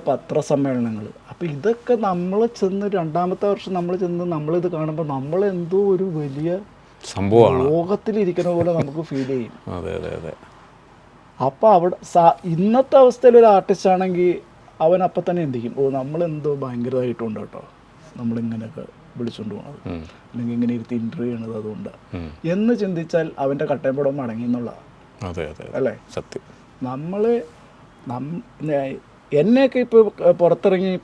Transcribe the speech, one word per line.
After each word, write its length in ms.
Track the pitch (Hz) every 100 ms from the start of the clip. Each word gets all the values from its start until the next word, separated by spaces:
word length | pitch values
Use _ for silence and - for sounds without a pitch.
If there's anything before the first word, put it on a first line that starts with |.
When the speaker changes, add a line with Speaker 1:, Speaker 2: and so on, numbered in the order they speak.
| 160
Speaker 1:
പത്രസമ്മേളനങ്ങൾ. 1000 | 127 - 156 143 143 139 127 117 110 104 - -
അപ്പൊ 160 | - 175
ഇതൊക്കെ 500 | 143 202 233 - 240
നമ്മൾ 500 | 208 180 180 196 226 233
ചെന്ന് 280 | 196 196 202 190
രണ്ടാമത്തെ 520 | 160 165 180 185 202
വർഷം 260 | 202 -
നമ്മൾ 220 | 185 175 180
ചെന്ന് 300 | 180 175 175 160
നമ്മളിത് 360 | 151 175 175
കാണുമ്പോ 320 | 165 156 156
നമ്മളെന്തോ 800 | 156 135 139 175 202 180 170 190 202 185
ഒരു 80 |
വലിയ 560 | 190 156 143 139 160 180 208 - - - -
Speaker 2:
സംഭവമാണ്. 500 | - 98 113 107 127 135
Speaker 1:
ലോകത്തിലിരിക്കുന്ന 840 | 165 170 202 - 214 185 170 175
പോലെ 220 | 175 170
നമുക്ക് 280 | 165 143 156
ഫീൽ 260 | 156 139 131
ചെയ്യും. 260 | 131 113 - -
Speaker 2:
<laughs> 120 | 90
അതെ, 140 | 85 87
അതെ, 120 | 82 82
അതെ. 140 | 82 - - - - - - - - - - - 127
Speaker 1:
അപ്പൊ 200 | - 220 190
അവിടെ 180 | 175 - -
സാ-, 260 | 175 170 - 180
ഇന്നത്തെ 520 | 165 202 240 269 285
അവസ്ഥയിൽ 400 | 254 240 254 233
ഒരു 80 | 226
ആർട്ടിസ്റ്റ് 440 | 196 185 190 190
ആണെങ്കിൽ 640 | 185 185 175 180 170 - - - -
അവൻ 220 | 160 180
അപ്പൊ 180 | 180 180 170
തന്നെ 120 | 175 156
എന്ത് 100 | 123
ചെയ്യും? 180 | 117 123
"ഓ, 100 | 139
നമ്മളെന്തോ 680 | 135 131 160 170 151 147 143
ഭയങ്കരമായിട്ടുണ്ട് 840 | 135 120 120 127 127 113 113 107
കേട്ടോ, 240 | 101 - - - - - - -
നമ്മളിങ്ങനെയൊക്കെ 680 | 117 117 117 113 113 - - - - -
വിളിച്ചോണ്ട് 380 | 117 - 110 95
പോണത്, 240 | - - -
Speaker 2:
ഉം. 100 | 82 80 - -
Speaker 1:
അല്ലെങ്കിൽ 220 | 120 120
ഇങ്ങനെ 200 | 120 120
ഇരുത്തി 220 | 120 113 120
ഇന്റർവ്യൂ 340 | 113 - 123
ചെയ്യണത് 260 | 117 113 110
അതുകൊണ്ടാ" 360 | 107 98 101 - - 90
Speaker 2:
ഉം. 120 | 80 78 165
Speaker 1:
എന്ന് 220 | 185 220 233
ചിന്തിച്ചാൽ 540 | 202 170 160 170 160 -
അവന്റെ 260 | 139 139 151
കട്ടയം 300 | 139 139 135
പടം 220 | 139 143
മടങ്ങി 280 | 123 110 120
എന്നുള്ളതാ. 320 | 123 117 - - - - - 95
Speaker 2:
അതെ, 140 | 87 76
അതെ, 140 | 78 -
അതെ. 80 | -
Speaker 1:
അല്ലേ? 180 | 127 107 -
Speaker 2:
സത്യം. 320 | - - - - - - -
Speaker 1:
നമ്മള് 580 | 127 131 160 202 220 233 240 - - - - - -
നം-, 320 | 123 139 175 - -
ഞാ-, 320 | 151 143 135 - - - _
എന്നെയൊക്കെ 460 | 147 180 247 269 254
ഇപ്പൊ 200 | 247 226 208 - 170 175
പുറത്തിറങ്ങി 600 | 170 165 202 185 190 180